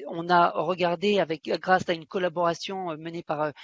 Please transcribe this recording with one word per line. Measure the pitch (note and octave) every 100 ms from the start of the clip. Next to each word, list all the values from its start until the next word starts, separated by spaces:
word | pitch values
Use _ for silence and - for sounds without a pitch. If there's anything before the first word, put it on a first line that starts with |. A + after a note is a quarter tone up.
| G#4
on | E3 E3+
a | F3 F3
regardé | - D#3+ F3+ F3 E3+ G3+ G3+
avec, | D#3 D#3+
grâce | - E3+ F3+ F3+ -
à |
une | E3+ D#3
collaboration, | G3+ F3+ E3 E3+ E3 - F#3+ F3+
euh, | D3+
menée | D#3+ E3+
par, | - D3+
euh, | D3+ -